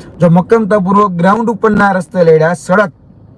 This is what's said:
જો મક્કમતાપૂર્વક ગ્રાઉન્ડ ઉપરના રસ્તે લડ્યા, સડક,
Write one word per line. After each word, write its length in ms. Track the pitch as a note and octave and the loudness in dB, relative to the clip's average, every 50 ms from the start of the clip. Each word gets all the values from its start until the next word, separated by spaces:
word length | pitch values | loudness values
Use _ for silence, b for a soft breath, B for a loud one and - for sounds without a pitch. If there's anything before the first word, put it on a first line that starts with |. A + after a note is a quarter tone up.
| B B B - | B B B -2
જો 100 | D#3+ F3 | 0 2
મક્કમતાપૂર્વક 800 | D#3+ F3+ F3+ - A3+ A3+ A3 F#3+ G#3 G#3+ F#3 F3+ G3 G3+ G#3 G#3 | 2 2 0 0 0 0 0 0 -2 -2 -2 0 0 0 0 0
ગ્રાઉન્ડ 380 | F3+ E3+ E3+ F#3+ G3+ A3 A#3 A3 | -2 -2 0 0 0 0 -2 -4
ઉપરના 420 | A#3 - - A3 G#3 G3+ G#3 G3+ | -6 -2 -2 -2 0 0 0 0
રસ્તે 320 | F#3+ F#3 F3 - - F#3 F3 | -2 -2 -6 -6 -2 -2 2
લડ્યા, 300 | E3 D#3+ D#3 D#3 D#3+ F3+ | 2 2 2 2 0 -4
સડક, 380 | E3+ - - F3+ G3+ G#3+ F#3 - _ _ - - - - - - | -6 -4 -2 0 0 0 -2 -4 _ _ -20 -20 -20 -20 -20 -14